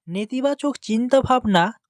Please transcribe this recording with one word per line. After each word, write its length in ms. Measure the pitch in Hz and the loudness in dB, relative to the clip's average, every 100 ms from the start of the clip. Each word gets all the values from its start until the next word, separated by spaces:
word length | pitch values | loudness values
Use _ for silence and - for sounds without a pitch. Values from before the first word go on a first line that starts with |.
| - | -10
নেতিবাচক 640 | 185 214 254 277 285 294 - | -8 -6 -2 -2 -2 -4 -4
চিন্তাভাবনা 840 | - 226 247 269 254 254 220 180 185 - | -2 -2 2 2 4 0 2 2 2 -4